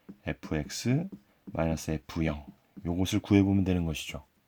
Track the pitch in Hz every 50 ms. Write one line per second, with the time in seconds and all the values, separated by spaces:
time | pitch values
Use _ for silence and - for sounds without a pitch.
0 | _ - - - _ - 78 - - - - 76 71 - - - - 117 131 151
1 | 180 196 - - - _ _ _ _ - - - 82 82 80 78 - - 80 76
2 | - - - 85 80 80 76 73 73 - - - _ _ _ - - 85 85 90
3 | 95 - - 101 - - 104 98 98 98 98 98 92 92 92 90 85 80 76 -
4 | - - - 71 - - _ _ _